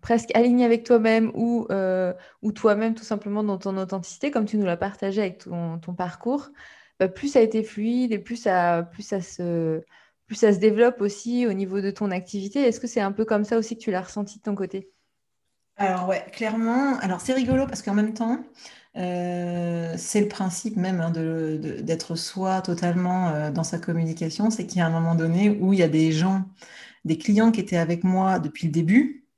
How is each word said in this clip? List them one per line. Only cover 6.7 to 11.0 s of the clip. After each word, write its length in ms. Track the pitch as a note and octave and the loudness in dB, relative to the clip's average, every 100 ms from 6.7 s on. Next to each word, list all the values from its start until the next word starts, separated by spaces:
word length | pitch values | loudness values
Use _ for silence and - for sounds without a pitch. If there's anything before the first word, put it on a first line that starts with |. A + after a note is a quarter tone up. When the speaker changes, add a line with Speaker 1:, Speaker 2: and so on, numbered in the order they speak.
| - _ _ | -20 _ _
Speaker 1:
bah, 80 | F#3 | -2
plus 240 | F#3+ C#4+ | -2 0
ça 80 | C#4+ | 4
a 20 | |
été 220 | A3+ A3 | 4 2
fluide 480 | A3 - G#3+ A#3+ B3+ | -4 -4 -2 0 0
et 60 | G#3+ | -2
plus 160 | E3+ A#3 | -6 -6
ça, 520 | A3+ F#3 F3 E3+ E3+ | 0 2 2 2 -2
plus 100 | - | -10
ça 180 | G#3 G3 | -6 -6
se, 600 | F3 - F3 E3+ D#3+ D#3+ - _ _ _ _ | -6 -8 -4 -2 -2 -4 -8 _ _ _ _
plus 80 | G#3 | 2
ça 160 | A3 | 4
se 40 | G3 | 6
développe 440 | G#3+ G#3 A#3+ A#3+ | 4 6 4 4